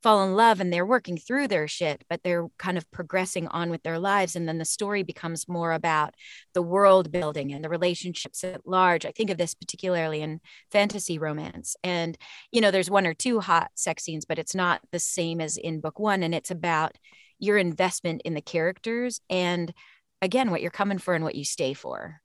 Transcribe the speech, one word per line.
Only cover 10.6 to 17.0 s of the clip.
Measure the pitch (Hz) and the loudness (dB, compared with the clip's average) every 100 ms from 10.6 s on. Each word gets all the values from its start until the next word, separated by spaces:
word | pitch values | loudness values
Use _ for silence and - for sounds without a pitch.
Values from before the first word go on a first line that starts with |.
| _ | _
fantasy | 208 208 208 - 165 | 2 2 -2 -6 -4
romance. | 156 151 156 - - - | -4 -6 -8 -12 -10 -8
And, | 180 175 170 170 - - - | -4 -2 -2 -6 -16 -20 -2
you | 233 | 4
know, | 214 | 6
there's | 190 175 | 4 4
one | 196 180 | 4 2
or | |
two | 160 254 233 | 0 0 0
hot | 190 165 170 - | 4 2 2 -4
sex | - 165 | -4 -4
scenes, | - 160 - | -6 -8 -4
but | 160 | -6
it's | 156 190 | -4 -2
not | 180 170 _ | 0 0 _
the | 175 | -6
same | - - 165 165 | -4 -2 -2 -2
as | 156 156 | -6 -6
in | 170 160 | -6 -6
book | 156 - | -6 -2
one. | 214 190 | 0 2
And | 165 | 0
it's | 165 - | -2 -4
about | 180 170 156 160 - | -4 0 0 0 -4